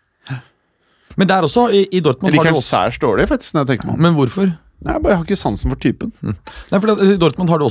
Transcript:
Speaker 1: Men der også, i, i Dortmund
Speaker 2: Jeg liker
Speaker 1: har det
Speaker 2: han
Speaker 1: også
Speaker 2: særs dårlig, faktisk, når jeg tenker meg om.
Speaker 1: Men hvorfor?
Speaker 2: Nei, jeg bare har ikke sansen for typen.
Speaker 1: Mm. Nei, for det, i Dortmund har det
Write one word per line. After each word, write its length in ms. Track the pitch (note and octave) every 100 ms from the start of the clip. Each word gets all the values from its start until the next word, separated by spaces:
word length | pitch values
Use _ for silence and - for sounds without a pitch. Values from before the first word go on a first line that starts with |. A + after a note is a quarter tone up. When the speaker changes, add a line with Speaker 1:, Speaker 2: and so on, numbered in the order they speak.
| _ _ - C3 - _ _ _ _ _ _ -
Speaker 1:
Men 140 | F#3
der 160 | F#3+ D#3+
også, 220 | A#3+ A#3+
i, 140 | G3+ F#3+ F#3
i 60 |
Dortmund 240 | D3+ B2+ F#3+
Speaker 2:
Jeg 80 | D3+
liker 140 | E3
Speaker 1:
har 20 |
det 60 | D#3+
Speaker 2:
han 20 |
Speaker 1:
også 160 | A#2+ A2
Speaker 2:
særs 240 | G2 -
dårlig, 260 | C3+ G#2 G3
faktisk, 260 | B3 - D#3+
når 80 |
jeg 80 | C3+
tenker 160 | B2+ -
meg 60 | A#2+
om. 80 |
Speaker 1:
Men 120 | E3 D#3+
hvorfor? 340 | C3 F#3+ F#3+ E3 _ -
Speaker 2:
Nei, 80 | -
jeg 100 | - -
bare 80 | F#3+
har 80 |
ikke 140 | D#3+ G3
sansen 320 | C#3 G2+ C3
for 80 | B2+
typen. 300 | C3+ - - -
Speaker 1:
Mm. 140 | - G2+ - - -
Nei, 100 | G3
for 80 | G#3+
det, 160 | G#3 G3
i 60 | G3
Dortmund 320 | E3 C#3 F3+
har 140 | E3
det 20 | C#3